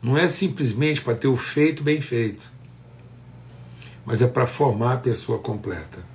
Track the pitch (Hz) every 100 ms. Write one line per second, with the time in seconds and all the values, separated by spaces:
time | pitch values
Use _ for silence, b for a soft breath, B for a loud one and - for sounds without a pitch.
0 | 117 143 180 - 196 - 135 107 151 147
1 | - 113 139 123 - - 156 156 147 151
2 | - 120 113 101 - - - - - -
3 | - - - - - - B B B B
4 | - 113 120 - 123 - 139 107 120 127
5 | 123 113 - 113 - 104 - 85 82 -
6 | -